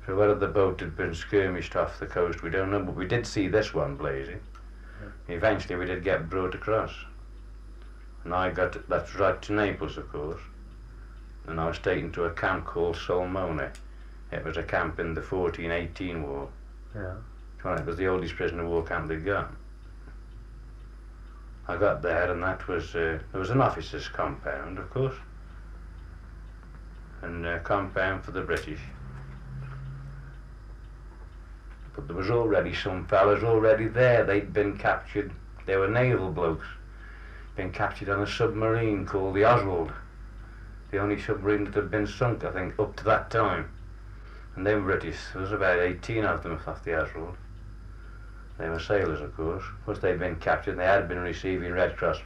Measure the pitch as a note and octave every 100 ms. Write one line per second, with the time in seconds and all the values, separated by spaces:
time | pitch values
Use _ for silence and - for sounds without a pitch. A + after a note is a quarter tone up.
0 | - F#2+ G#2 F#2+ G2 G2+ F#2+ F#2 F2+ D#2+
1 | F2 E2 - G#2 F#2+ F2+ F2 F#2 E2 -
2 | - F2+ F2 E2 E2+ F#2 F#2+ G2+ F#2+ E2
3 | F#2 A#2+ A#2 - F#2 G#2 - E2 C#2+ C#2+
4 | D2 C2+ C#2 F2+ - - - - - -
5 | G2+ - - E2+ A2 G2 - F2+ F2+ F2+
6 | F2+ F2+ E2 F#2 F#2 F#2+ - A2 F#2+ -
7 | - - - - - - - - - -
8 | - - E2+ F2+ F#2 F2 F2+ - - F2
9 | - F2+ G2 - - G#2 G2+ - D2+ D2+
10 | D2+ - D2 E2 - - - - - -
11 | - - - - - E2 E2 E2 G2+ F2+
12 | D#2+ E2 E2+ E2+ G2+ F2+ E2+ - E2+ E2+
13 | - F2+ F2+ F#2+ F2+ D#2 C2 - - -
14 | - - - E2 D#2+ D#2+ F2+ F#2 E2+ D#2+
15 | E2+ D#2 - F#2+ F2 E2+ E2+ E2+ E2 -
16 | F#2 E2+ C#2+ C#2 C#2 - - - - A2
17 | F#2+ G2+ A2+ - - - F#2 E2+ E2 E2
18 | F#2 F#2 E2+ - F2 E2+ E2+ E2+ E2 F2
19 | D#2 D#2+ F2 G2 D#2 - - - - -
20 | - - - - - - - - - -
21 | - - - - - - - E2+ G2+ -
22 | F2 E2 F2+ F2 F#2 F#2+ - F2 D#2+ E2+
23 | E2 D#2+ - F#2+ F#2 C3 A#2 - - D2+
24 | - - D#2+ C#2 D#2 C#2 D#2 F#2 G2+ B2+
25 | C3+ - - - - - - - - -
26 | - - - - - - - - - -
27 | - - F2 E2+ E2+ E2 - G2+ G2 -
28 | F#2+ F#2+ - F#2 E2+ D#2 - D#2 - -
29 | - - - - - - - - - -
30 | - - - - - - - - - -
31 | - - - - - - - - - -
32 | C#2+ E2+ F#2+ A#2+ A2+ G2 F2 F2 - F#2
33 | F2 G2+ G2+ G2+ A2+ A2+ A2 G#2+ A2+ G#2+
34 | B2+ A#2+ G2 G2+ G2+ G#2+ G2+ G2 A2 F#2
35 | - G#2 G2+ F#2 - - - G2 G2 A#2
36 | B2+ A2 F#2 D#2+ E2+ D#2+ - - - -
37 | - - - - - - G2 F#2+ G#2 -
38 | G2 G2+ G2+ - A2+ G2+ A2 A2+ A2+ G2+
39 | F2+ G2 F#2+ F#2+ G#2+ B2 G2+ F2 D#2 -
40 | - - - - - - - - - G2+
41 | G#2 G2+ - G#2+ F#2+ G#2 G2+ G#2 F#2 G#2+
42 | G2+ - A#2+ A2 F2 F2+ F2+ - G#2 -
43 | G#2 F#2 - A2+ G#2 F2 D2+ - - -
44 | - - - - - - G2 G#2+ F#2+ F2+
45 | E2 D#2+ - F#2 F#2+ G#2 F#2+ F2+ F2+ F2+
46 | - A2+ G2+ E2+ E2+ D#2 - D#2 - D#2+
47 | D#2 D#2+ E2+ F2+ - - - - - -
48 | - - - - - - E2 E2 - G#2
49 | F2 D2+ D2 - D#2+ F2+ - - - G2+
50 | F#2+ E2+ F2+ E2 - F2 - F2 F#2 G2
51 | E2+ F2 F2 E2 F#2+ F#2 F2 F2 F2+ -
52 | F2 D#2+